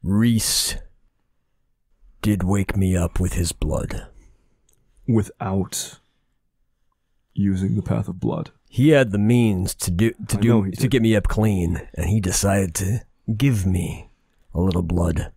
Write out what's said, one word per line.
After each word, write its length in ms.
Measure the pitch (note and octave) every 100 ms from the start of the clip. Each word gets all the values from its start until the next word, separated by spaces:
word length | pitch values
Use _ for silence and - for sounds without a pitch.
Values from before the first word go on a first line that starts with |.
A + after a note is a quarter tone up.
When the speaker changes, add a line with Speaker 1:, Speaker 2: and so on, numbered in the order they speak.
Speaker 1:
Reese 720 | E2+ G2+ A#2 A2+ - - - - - _ _ _ _ _ _ _ _ _ _ _ - _
did 220 | G#2+ G2
wake 320 | F2+ G2 F#2 G2
me 200 | F#2+ F2
up 220 | E2+ -
with 140 | F2+
his 180 | - E2+
blood. 560 | - D2+ C#2 A1+ - - - - _ _ _ _ _ _ _ -
Speaker 2:
Without 920 | A2 G2 - G2 F#2+ F2+ - - - _ _ _ _ _ _ _ _ _ _ _ _ _
using 400 | - G2+ F#2+ F#2+
the 80 | A2
Path 240 | - A2+ G#2
of 120 | F#2
Blood? 300 | A1 - - _ _
Speaker 1:
He 220 | - C#3+
had 200 | D3 B2
the 80 | G2+
means 560 | G#2+ A#2+ A#2 F#2 F#2
to 160 | - -
do, 220 | E2+ A2+ - G#2+
to 100 | G2
Speaker 2:
I 20 |
Speaker 1:
do, 80 | A#2
Speaker 2:
know 140 | A#2
he 80 | G2
Speaker 1:
to 100 | F#2
Speaker 2:
did. 80 | B2+
Speaker 1:
get 100 | B2+
me 140 | A2+ G#2+
up 100 | -
clean, 520 | - G#2+ G2 E2+ E2+ -
and 140 | - D#2
he 120 | A2
decided 520 | F2+ - G2+ G2 F#2+ D#2+
to 240 | F#2+ A#2 - _ - G#2+
give 300 | C#3 A2+ F#2+
me 440 | F#2 E2+ - - _ _ _ _
a 60 | D#2
little 220 | F#2 F2+
blood. 500 | E2+ F2 E2+ D#2+ -